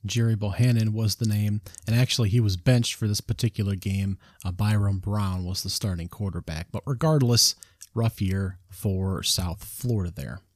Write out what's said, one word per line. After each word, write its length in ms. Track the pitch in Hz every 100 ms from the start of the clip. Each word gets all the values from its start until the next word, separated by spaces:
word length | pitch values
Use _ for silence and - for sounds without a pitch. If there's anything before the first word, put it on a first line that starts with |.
Jerry 300 | 104 117 117
Bohannon 580 | 110 104 95 123 117 110
was 240 | 107 110 -
the 120 | 110
name, 340 | 104 104 104 - - -
and 80 |
actually 360 | 113 123 - 110
he 100 | 113
was 160 | 107 92
benched 380 | 107 123 117
for 120 | - 110
this 140 | 104
particular 560 | - 110 117 - 101 98
game. 420 | 98 98 98 95 - _
Uh, 60 | 92
Byron 480 | 90 104 107 101 98
Brown 460 | 95 104 98 92
was 180 | 90 92
the 80 | -
starting 380 | - 107 87 82
quarterback. 600 | - 101 87 82 78 85
But 100 | - -
regardless, 680 | 123 160 156 123 117 - - - _ -
rough 260 | - 113 -
year 380 | 98 95 95 95 _
for 520 | - 107 95 95 92
South 420 | - - 90 82
Florida 480 | - - 123 113 87
there. 260 | 80 65 92 _